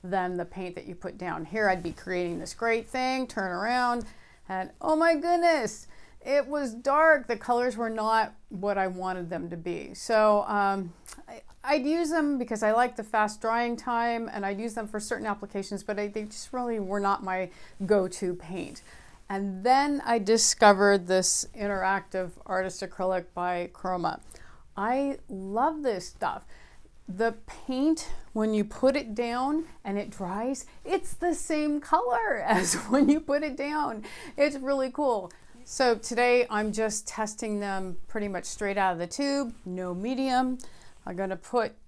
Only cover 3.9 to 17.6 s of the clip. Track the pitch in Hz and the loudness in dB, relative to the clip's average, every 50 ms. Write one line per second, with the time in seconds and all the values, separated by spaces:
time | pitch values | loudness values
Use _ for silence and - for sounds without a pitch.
3.9 | 240 240 233 214 - - - - - - - - 190 185 185 185 - - - - | 0 -2 -4 -8 -14 -18 -20 -20 -20 -20 -10 -6 -6 -6 -6 -6 -10 -4 0 2
4.9 | 311 311 330 339 330 294 302 339 349 349 339 339 330 285 226 208 - - - - | 4 4 6 4 4 4 4 2 4 6 6 4 4 4 2 -2 -4 -8 -16 -18
5.9 | - - - - - - - 240 277 285 247 262 285 294 277 240 220 233 - 269 | -18 -20 -20 -20 -20 -12 -4 0 2 2 2 0 -2 -2 -2 -4 -6 -2 0 2
6.9 | 269 302 320 320 311 285 240 - 233 220 - - 247 240 247 254 214 220 233 226 | 4 6 8 8 6 6 4 -4 -4 -4 0 0 2 2 2 0 0 -2 -4 -2
7.9 | 220 220 214 220 220 226 214 214 - - - - 226 180 190 208 196 196 190 190 | -2 0 0 2 4 2 2 0 -4 -18 -16 -12 -8 -4 -2 0 0 0 0 -2
8.9 | 185 180 185 185 185 180 175 165 175 160 - 170 175 165 165 175 175 - 69 - | -2 -4 -4 -4 -4 -4 -6 -6 -6 -6 -6 -8 -8 -8 -6 -6 -6 -6 -8 -10
9.9 | - - - - 233 214 214 214 208 208 - - 208 208 202 196 196 196 190 175 | -12 -12 -2 2 4 6 8 8 6 6 4 2 0 2 2 2 2 0 -4 -6
10.9 | 170 - - - - - - - 240 - - - - - - - 294 302 254 294 | -10 -16 -18 -18 -18 -18 -18 -18 -18 -18 -18 -20 -20 -10 0 2 2 2 2 2
11.9 | 320 339 339 294 330 330 302 294 285 254 247 208 220 214 226 214 220 233 247 247 | 2 2 2 2 2 2 2 2 2 0 -2 -2 -2 2 2 4 6 4 4 2
12.9 | 247 - 214 - - 220 214 214 214 - - 220 226 233 240 233 240 233 - 254 | 0 -6 -8 -2 2 2 2 2 0 -2 -2 0 2 2 0 0 -2 -4 -4 -2
13.9 | 240 233 233 233 233 233 233 - - 202 196 196 202 196 226 233 214 240 214 208 | 0 0 0 0 0 -2 -4 -6 -6 -4 -4 -4 -4 -4 -6 -6 -6 -6 -8 -6
14.9 | - 214 208 - 240 208 214 214 202 202 208 196 - 196 196 - 208 196 - - | -6 -6 -4 -4 -4 -4 -2 -4 -4 -4 -8 -8 -6 -6 -6 -4 -8 -8 -6 -4
15.9 | 208 208 208 208 208 220 214 214 - - - - - 254 247 240 233 214 196 185 | -4 -4 -4 -4 -4 -6 -8 -8 -10 -14 -12 -8 -6 -4 -2 -2 -2 -2 -2 -2
16.9 | 196 202 196 196 196 - - 185 185 185 185 180 - - | -2 0 2 2 2 0 0 -4 -2 -2 -2 -6 -8 -18